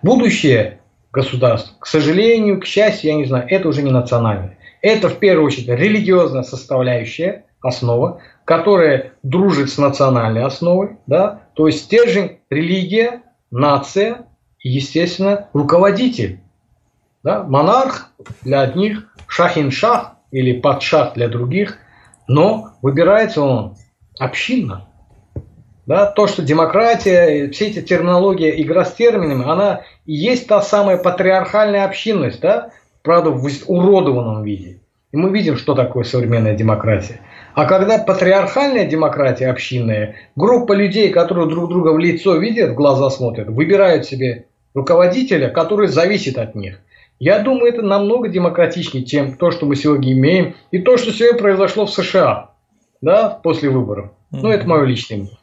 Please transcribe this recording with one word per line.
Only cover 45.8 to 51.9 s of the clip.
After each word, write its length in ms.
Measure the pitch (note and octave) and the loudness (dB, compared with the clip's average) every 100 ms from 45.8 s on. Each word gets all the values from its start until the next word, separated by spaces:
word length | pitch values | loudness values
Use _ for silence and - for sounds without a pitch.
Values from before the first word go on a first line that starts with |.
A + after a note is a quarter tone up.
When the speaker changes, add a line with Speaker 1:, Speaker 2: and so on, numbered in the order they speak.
| G3+ | 0
Speaker 1:
зависит 500 | C#3 F3 G#3 - B2 | 2 0 0 -4 -6
от 180 | A2 G#2+ | -8 -10
них. 240 | F#2+ F#2+ _ _ _ _ | -14 -16 _ _ _ _
Я 180 | C#3 G3+ | 2 2
думаю, 340 | G#3 B3+ A#3+ | 2 2 0
это 80 | A#3+ | 0
намного 460 | G#3 G3 G3+ A#3+ A3+ | 0 0 2 0 -2
демократичнее, 760 | F3+ F3 E3+ E3 F3+ E3 C3 | -2 -2 2 0 0 -8 -8
чем 320 | B2+ D3 C3+ C3 | -4 -2 -2 -2
то, 160 | C3 | -2
что 120 | B2+ C#3+ | 0 -2
мы 100 | C#3 | -2
сегодня 360 | D3+ C#3+ C3 | 0 0 2
имеем, 440 | C3 C3+ F#3 F3 - _ | 2 4 2 0 -6 _
и 80 | F#3 | -2
то, 160 | A3+ B3 | 2 2
что 140 | A3+ | 2
сегодня 260 | - A#3 A#3 | 2 2 4
произошло 480 | G3+ F#3+ F#3+ G#3 | 2 2 0 0
в 40 | G3+ | -4